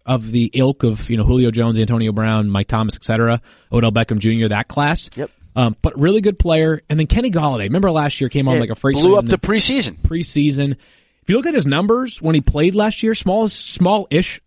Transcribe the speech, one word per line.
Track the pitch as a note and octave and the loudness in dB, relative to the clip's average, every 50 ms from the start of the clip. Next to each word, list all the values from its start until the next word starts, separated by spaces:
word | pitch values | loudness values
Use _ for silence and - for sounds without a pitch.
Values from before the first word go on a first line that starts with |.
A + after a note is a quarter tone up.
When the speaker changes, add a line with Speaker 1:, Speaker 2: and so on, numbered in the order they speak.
| _ | _
Speaker 1:
of | B2 B2+ B2 A2 A2 | -2 -2 -2 -2 -2
the | A2+ A#2+ A#2 A#2 - | 0 0 0 0 2
ilk | B2+ C3 C3 C3+ - - | 2 2 2 2 0 0
of, | A#2+ G#2+ G#2+ - - | 0 0 -2 -4 -4
you | A#2 A2+ | -2 0
know, | G#2 | 2
Julio | - A#2+ B2+ B2 A#2+ | 2 4 4 2 2
Jones, | A2 A#2 A#2 A#2 A2+ A2 | 2 0 0 0 0 0
Antonio | A2 G#2 A#2+ A2+ A2+ A2 G#2 | 0 0 0 0 -2 -2 -2
Brown, | G#2+ A2 A2 A2 A2 G#2+ G#2 | -2 -2 0 0 0 0 0
Mike | G2+ G2 G2+ - | 0 -2 -2 -2
Thomas, | - A2 A2 G#2+ - | -2 -2 -2 -2 -4
et | - - | -6 -4
cetera, | - A2+ A2+ A#2 A#2 A#2 A#2 - - _ _ _ _ | -2 0 0 2 2 0 -2 -4 -10 _ _ _ _
Odell | - A#2+ A2+ A2+ | -2 0 0 2
Beckham | G#2 A2+ A2+ - A#2+ G#2+ | 2 0 0 0 -2 0
Junior, | G2 A2 A2 A2+ A2+ G#2+ | 0 0 0 2 0 0
that | G#2 G#2 - - | 0 -2 -4 -4
class. | - - C#3+ D3 E3 - - - - | -4 -2 -2 -2 -2 -4 -6 -8 -10
Speaker 2:
Yep. | A#2+ C#3+ - - _ - _ _ A#2+ | -10 -10 -10 -12 _ -20 _ _ 0
Speaker 1:
Um, | B2+ A#2 A2 - | 0 0 0 0
but | - D#3+ - C#3 | -2 -2 0 2
really | C#3+ E3+ G3 A3 | 2 2 2 2
good | G3 G#3 G3 - | 2 0 0 0
player. | - E3+ D#3+ D#3+ D#3+ D#3 D#3+ D#3 - - | 0 2 2 2 2 2 0 -2 -4 -4
And | D3+ D#3 | -2 -2
then | D#3 D3+ | 0 2
Kenny | - A3+ B3 C4 | 2 0 2 0
Golladay, | F#3 E3+ D3+ D3 C3+ A2+ G2+ | 0 0 0 0 -2 -2 -2
remember | G2+ B2 F3+ G3 G3 | -2 0 0 2 2
last | D#3+ D#3 D3 C#3+ - - | 2 0 0 -2 -2 -2
year | C#3 B2 | -4 -2
came | - C#3+ C3+ C3+ | 0 0 0 2
on | C3 | 2
Speaker 2:
Yeah, | - | 0
Speaker 1:
like | A#2 G#2 | 0 -2
a | A2+ | -4
freight | - - C3+ C#3 | -2 -2 0 2
Speaker 2:
blew | C#3+ D#3 F3+ | 4 4 4
Speaker 1:
train | G3 G3+ | 4 4
Speaker 2:
up | - | 4
Speaker 1:
in | A2+ | 2
Speaker 2:
the | A#2 - | 0 0
preseason. | - - G#3 A3 - - B3+ C#4 A3+ B2 D#2+ - | 0 -2 0 0 0 0 0 -2 -2 -4 -4 -4
Speaker 1:
Preseason. | - - D#3+ E3+ E3 - - D3 C#3+ D3 C#3 C3+ C#3+ C#3 C#3 | -2 -2 -2 -2 -6 -4 -2 0 0 0 0 0 -2 -2 -4
If | - _ _ _ _ _ _ _ _ _ - | -6 _ _ _ _ _ _ _ _ _ 0
you | F#3 A#3+ | 0 0
look | C#4 | 0
at | E4+ D#4+ | 0 0
his | C4+ D#3 | 0 0
numbers | C#3 C#3 D#3 F#3 G#3 A3+ B3 C4 B3 - - | 0 0 0 2 2 0 0 0 -4 -8 -6
when | - D#3+ D#3+ | -2 0 0
he | D3+ | 2
played | C#3 - - D3 D#3 F3+ F#3 | 2 0 0 2 0 2 2
last | G#3 G#3 A3 G#3+ - - | 2 0 0 -2 -2 -2
year, | A3 A3+ | -2 -2
small, | - - A3 G#3+ G#3+ A3+ G#3+ | -2 -2 -2 -2 0 -2 -2
small-ish | - - - - - - F3 F3+ G3+ G#3+ F#3+ - C#3+ D#3+ F3+ - - - _ | -4 -8 -12 -12 -4 0 2 2 2 0 -2 0 0 0 0 -2 -6 -14 _